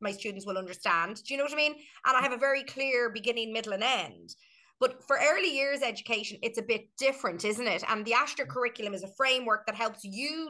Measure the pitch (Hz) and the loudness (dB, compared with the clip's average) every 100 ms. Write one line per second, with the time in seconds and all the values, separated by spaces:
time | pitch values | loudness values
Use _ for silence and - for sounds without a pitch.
0 | 208 196 214 196 202 190 185 185 202 170 | -6 -4 -6 -8 -4 -4 -4 -4 2 2
1 | 170 - - 277 294 302 302 294 - - | 2 -6 -6 -2 0 2 2 0 -16 -2
2 | - 262 269 240 277 269 269 262 269 247 | 2 4 2 2 2 2 -2 -4 0 2
3 | 233 214 226 233 226 220 214 196 240 233 | 0 0 -2 -2 -2 -4 -4 0 2 0
4 | 147 87 85 - _ _ _ - 254 - | -2 -10 -20 -20 _ _ _ 0 0 0
5 | - 277 294 330 349 269 277 277 247 214 | 0 4 6 4 2 2 0 0 -2 -4
6 | - 220 214 208 226 214 - 214 - - | -4 -2 -4 -6 -4 -4 -2 -4 -4 0
7 | 269 269 196 170 208 214 240 170 - 214 | 0 2 -4 -2 -2 0 0 0 0 -2
8 | 214 233 285 - 262 247 240 240 208 190 | 2 2 2 -2 -4 -2 -2 -2 -6 -6
9 | - - 269 254 226 214 220 208 220 220 | -10 0 2 2 2 0 0 -2 -4 -4
10 | 196 202 294 320 | -12 -6 -6 -6